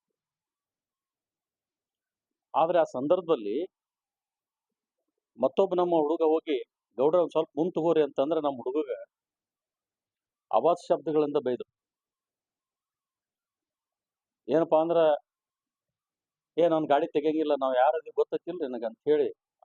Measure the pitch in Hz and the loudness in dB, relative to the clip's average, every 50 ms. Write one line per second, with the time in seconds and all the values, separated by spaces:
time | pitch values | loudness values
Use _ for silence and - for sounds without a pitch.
0 | _ _ _ _ _ _ _ _ _ _ _ _ _ _ _ _ _ _ _ _ | _ _ _ _ _ _ _ _ _ _ _ _ _ _ _ _ _ _ _ _
1 | _ _ _ _ _ _ _ _ _ _ _ _ _ _ _ _ _ _ _ _ | _ _ _ _ _ _ _ _ _ _ _ _ _ _ _ _ _ _ _ _
2 | _ _ _ _ _ _ _ _ _ _ - 135 160 165 175 170 156 151 - 127 | _ _ _ _ _ _ _ _ _ _ 0 0 0 2 2 2 0 0 -4 -4
3 | 135 147 180 185 170 160 156 120 104 101 107 147 180 - _ _ _ _ _ _ | 0 2 0 2 2 0 -2 -2 -2 -4 -4 -4 -6 -8 _ _ _ _ _ _
4 | _ _ _ _ _ _ _ _ _ _ _ _ _ _ _ _ _ _ _ _ | _ _ _ _ _ _ _ _ _ _ _ _ _ _ _ _ _ _ _ _
5 | _ _ _ _ _ _ _ - 123 135 - - 196 185 180 180 180 175 170 160 | _ _ _ _ _ _ _ -2 -2 0 2 0 0 0 0 0 0 2 2 2
6 | 151 147 165 165 160 156 156 160 - 160 143 120 - - _ _ _ _ _ 117 | 2 0 0 0 2 2 2 0 0 -2 -4 -4 -6 -10 _ _ _ _ _ -2
7 | 131 156 165 180 165 147 - 156 160 - _ 143 165 185 - 175 156 170 160 156 | 0 2 2 2 0 0 -2 -2 -4 -2 _ -4 -4 -2 -2 -2 0 2 2 2
8 | 147 139 - - 135 151 165 160 147 143 131 123 123 127 135 156 - - 110 95 | 2 0 0 -2 -2 -2 -2 -2 -2 -2 -4 -6 -6 -6 -4 -4 -4 -6 -8 -10
9 | 98 - _ _ _ _ _ _ _ _ _ _ _ _ _ _ _ _ _ _ | -12 -18 _ _ _ _ _ _ _ _ _ _ _ _ _ _ _ _ _ _
10 | _ _ _ _ _ _ _ _ _ _ - 110 127 160 180 - - - 175 147 | _ _ _ _ _ _ _ _ _ _ 0 2 2 2 0 0 -2 -2 -2 -2
11 | 143 160 151 156 151 147 143 147 123 127 123 - - - _ _ _ _ _ _ | -2 0 0 2 2 2 0 -2 -2 -2 -4 -4 -8 -12 _ _ _ _ _ _
12 | _ _ _ _ _ _ _ _ _ _ _ _ _ _ _ _ _ _ _ _ | _ _ _ _ _ _ _ _ _ _ _ _ _ _ _ _ _ _ _ _
13 | _ _ _ _ _ _ _ _ _ _ _ _ _ _ _ _ _ _ _ _ | _ _ _ _ _ _ _ _ _ _ _ _ _ _ _ _ _ _ _ _
14 | _ _ _ _ _ _ _ _ _ 110 131 160 165 165 160 156 160 170 170 170 | _ _ _ _ _ _ _ _ _ -2 0 0 2 2 2 2 2 2 2 2
15 | 160 156 147 - - _ _ _ _ _ _ _ _ _ _ _ _ _ _ _ | 4 2 2 0 -4 _ _ _ _ _ _ _ _ _ _ _ _ _ _ _
16 | _ _ _ _ _ _ _ _ _ _ _ 151 170 170 160 156 156 143 143 147 | _ _ _ _ _ _ _ _ _ _ _ 0 2 2 2 0 0 0 0 0
17 | 165 156 - 151 143 156 151 156 156 151 147 135 131 131 131 123 127 151 160 160 | 0 -2 -2 -2 -2 0 -2 -2 -2 -2 -2 -2 -2 0 2 2 2 2 2 -2
18 | - 156 - 143 151 - 170 156 - 170 175 175 151 127 127 113 117 110 113 - | -6 -4 -4 -4 -2 -2 -4 -8 -8 -10 -8 -8 -8 -8 -6 -8 -8 -10 -10 -6
19 | _ 143 151 147 139 104 - - _ _ _ _ | _ 0 0 0 0 -2 -6 -10 _ _ _ _